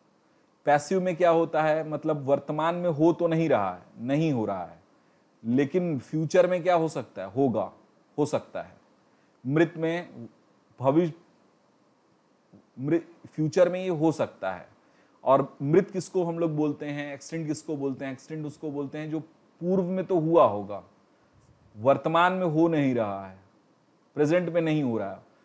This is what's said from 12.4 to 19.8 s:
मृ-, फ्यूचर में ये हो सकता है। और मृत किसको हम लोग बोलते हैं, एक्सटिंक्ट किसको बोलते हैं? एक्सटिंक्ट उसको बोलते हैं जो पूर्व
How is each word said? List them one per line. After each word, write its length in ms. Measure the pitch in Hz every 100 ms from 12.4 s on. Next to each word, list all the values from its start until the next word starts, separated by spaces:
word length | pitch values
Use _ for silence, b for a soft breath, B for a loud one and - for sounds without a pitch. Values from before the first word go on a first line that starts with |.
| _ 101 _ -
मृ-, 480 | 139 165 - - -
फ्यूचर 420 | - 156 190 175
में 120 | 180
ये 80 | 185
हो 220 | 160 160
सकता 400 | 151 117 - 95
है। 160 | 90 - _ b b b b
और 320 | - 135 135 -
मृत 300 | 143 170 202
किसको 320 | 185 - 185
हम 160 | 170 165
लोग 160 | 170 151
बोलते 300 | 151 147 147
हैं, 280 | 147 143
एक्सटिंक्ट 340 | 139 - 165 151
किसको 300 | 151 - 147
बोलते 280 | 139 131 135
हैं? 60 |
एक्सटिंक्ट 340 | 127 - 156 147
उसको 260 | 143 156
बोलते 260 | 143 139 151
हैं 140 | 156
जो 80 | 156 151 _ _ -
पूर्व 220 | 175 190